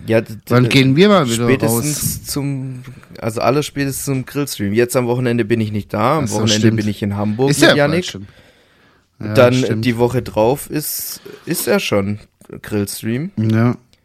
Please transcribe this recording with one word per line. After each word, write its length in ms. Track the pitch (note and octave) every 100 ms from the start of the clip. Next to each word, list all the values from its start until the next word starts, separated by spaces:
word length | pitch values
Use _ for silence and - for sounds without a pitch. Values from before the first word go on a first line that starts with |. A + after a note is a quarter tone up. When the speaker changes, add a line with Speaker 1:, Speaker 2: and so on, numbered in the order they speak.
| -
Speaker 1:
Ja, 120 | A2+
d-, 120 | A2+
d-, 60 | G#2+ -
Speaker 2:
Wann 200 | A#2+ B2
gehen 260 | C3+ C3 C3+
wir 140 | G3+
mal 200 | G3 C3
wieder 140 | A2+ A#2+
Speaker 1:
spätestens 520 | C3 A2+ A#2 D3 C#3+
Speaker 2:
raus? 260 | - - -
Speaker 1:
zum, 580 | D3 C#3 C3+ C3 B2+ B2+ B2 - -
also 180 | A2+ G#2+
alles 240 | - C#3 C#3+
spätestens 380 | - C#3 C3 -
zum 200 | C3+ B2+
Grillstream. 480 | C#3 C#3+ - G2+
Jetzt 220 | G#2+ A#2+ C3
am 100 | A#2+
Wochenende 400 | B2 B2 A#2 G#2+
bin 160 | A#2
ich 100 | G#2+
nicht 220 | G#2+ F#2+
da, 240 | G#2+ A2+ D#3
am 60 |
Speaker 2:
Ach 40 | B2
so, 60 | G#2
Speaker 1:
Wochenende 220 | A2 G#2+
Speaker 2:
stimmt. 180 | A2 A2+
Speaker 1:
bin 100 | G#2+
ich 160 | G2+
in 120 | G#2 G2
Hamburg 360 | G#2 G#2+ C3+
Speaker 2:
Ist 100 | C#3+
Speaker 1:
mit 80 | E4
Speaker 2:
ja 60 | C#3+
Speaker 1:
Yannick. 200 | C#3+ E3
Speaker 2:
bald 80 | F3
schon. 200 | F#2+ G2+ - _ _ _ _ _ _ _ -
Ja, 140 | G#2+ G#2
Speaker 1:
Dann 180 | B2
Speaker 2:
stimmt. 320 | B2+ C3 A2 A#2
Speaker 1:
die 120 | A2+
Woche 240 | A#2+ B2+
drauf 460 | A2 G2+ A2 C#3+ -
ist, 520 | D3+ D3 - - - - - -
ist 220 | E3+ -
er 120 | G3+
schon 400 | - G#2 G2 G#2+ - _ - -
Grillstream. 680 | - G#2+ G2+ - A2 A#2+ F3 -
Speaker 2:
Ja. 400 | A2 A2 A#2+ A#2+ _ _